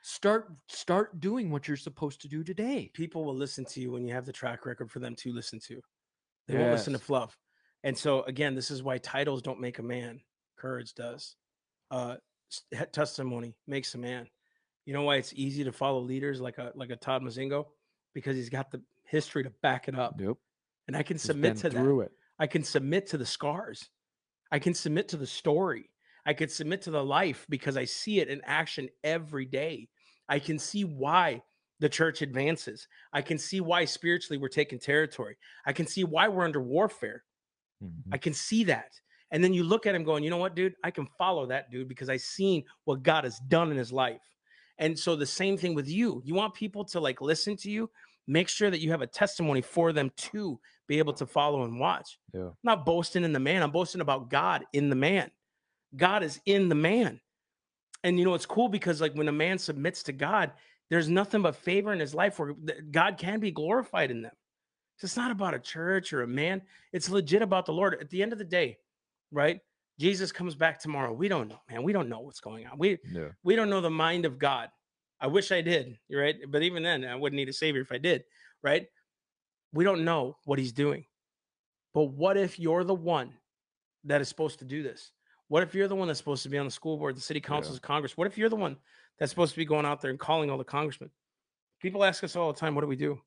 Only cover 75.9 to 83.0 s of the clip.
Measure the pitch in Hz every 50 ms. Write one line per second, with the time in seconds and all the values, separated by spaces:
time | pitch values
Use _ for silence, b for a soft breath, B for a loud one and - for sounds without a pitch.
75.9 | 117 _ _ _ 135 143 143 147 156 147 135 139 143 147 160 180 180 170 160 175
76.9 | 170 135 131 127 120 131 147 143 139 143 135 131 135 - 160 156 143 131 135 -
77.9 | 127 123 143 180 160 131 - b b b b b b b - 139 147 175 - -
78.9 | _ _ _ _ _ _ _ _ _ _ _ _ _ _ _ _ - 151 180 202
79.9 | 190 170 160 170 170 151 127 131 151 _ _ 143 143 135 131 123 117 135 143 147
80.9 | 143 143 - _ _ _ _ _ _ _ _ _ _ _ _ _ _ _ _ _
81.9 | _ 151 151 139 135 139 165 190 202 196 196 180 - - 165 160 165 175 180 180
82.9 | 196 180